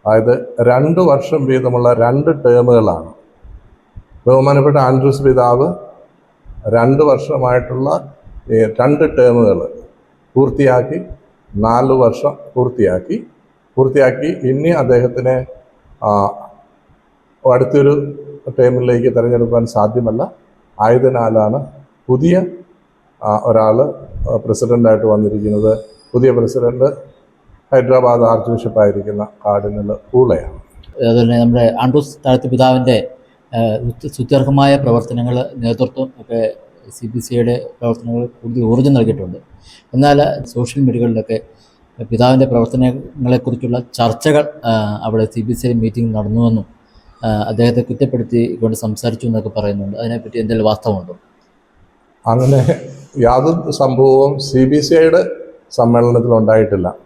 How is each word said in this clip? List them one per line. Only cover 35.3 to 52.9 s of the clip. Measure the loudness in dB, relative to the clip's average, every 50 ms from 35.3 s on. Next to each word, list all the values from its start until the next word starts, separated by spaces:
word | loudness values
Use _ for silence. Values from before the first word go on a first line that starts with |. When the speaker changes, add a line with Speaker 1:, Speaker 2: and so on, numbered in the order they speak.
| -4 -4 -4 -6 -8
Speaker 2:
നേതൃത്വം | -6 -4 -4 -2 -2 -4 -4 -4 -8 -8 -8 _ -20
ഒക്കെ | -12 -8 -4 -4 -4 -4 -6 -10 -20 _ _ _ _ -20
സി | -18 -14 -14
ബി | -10 -10 -10
സിയുടെ | -8 -4 -4 -2 0 0 -2 -4 -6 -12 -12 _
പ്രവർത്തനങ്ങൾ | -4 -4 -4 -4 -6 -8 -6 -6 -6
കൂടുതൽ | -8 -12 _ -12 -6 -4 -2
ഊർജ്ജം | 0 0 2 2 2 2 2
നൽകിയിട്ടുണ്ട്. | 2 2 0 -2 -6 -8 -12 -14 -16 _ _ -20 _ _ -20 -20 -20 _ _ -4
എന്നാൽ | 0 2 2 4 4 2 0 -2 -6 -12
സോഷ്യൽ | -10 -6 -6 -6 -4 -2 -2 0
മീഡിയകളിലൊക്കെ | 0 0 0 -2 -2 -2 -4 -4 -4 -6 -6 -6 -12 _ _ _ _ _ _ _ _ _ -16 -8 -6
പിതാവിൻ്റെ | 0 2 4 4 4 4 2
പ്രവർത്തനങ്ങളെക്കുറിച്ചുള്ള | 2 2 0 0 0 0 0 0 0 -2 -4 -12 -16 -10 -6 -2 -2 -2 -2 -2 -4 -6 -6 -6 -6 -6 -6 -6 -10 -4
ചർച്ചകൾ, | -2 -2 -2 -2 -2 0 0 2 2 0 -2 -8 -8 -4
ആ, | -2 -2 -2 -2 -4 -6 -6
അവിടെ | -6 -4 -2 -2 -2
സി | -2 -4 -8
ബി | -6 -6
സി | -6 -4 -4 -2
ഐ |
മീറ്റിംഗ് | -2 0 -2 -2 -2 -4 -4 -4 -4
നടന്നുവെന്നും, | -4 -4 -2 0 0 2 2 0 -2 -4 -10 -18 _ _ _ _ -20 _ -20 _ _ -4
ആ, | -4
അദ്ദേഹത്തെ | -4 -2 -4 -4 -2 0 0 2 2 0
കുറ്റപ്പെടുത്തിക്കൊണ്ട് | -2 -4 -4 -4 -2 -2 -2 -6 -4 -2 -2 -2 0 -2 -2 -4 -4 -4 -4
സംസാരിച്ചു | -4 -6 -6 -6 -4 -6 -6 -6 -4 -6
എന്നൊക്കെ | -4 -4 -4 -4 -6
പറയുന്നുണ്ട്. | -8 -4 -4 -4 -4 -4 -8 -8 -8
അതിനെപ്പറ്റി | -8 -8 -6 -8 -8 -10 -8 -8 -6
എന്തെങ്കിലും | -4 -2 -2 0 0
വാസ്തവമുണ്ടോ? | 0 0 0 -2 -4 -4 -4 -8 -14 -20 -20 _ _ _ _ _ _ _ _ _ _ _ _ _ _ _ _ _ _ _ _ _
Speaker 1:
അങ്ങനെ | -2 0 2 2 2 2 2 2 0 -2 -2 -6 -18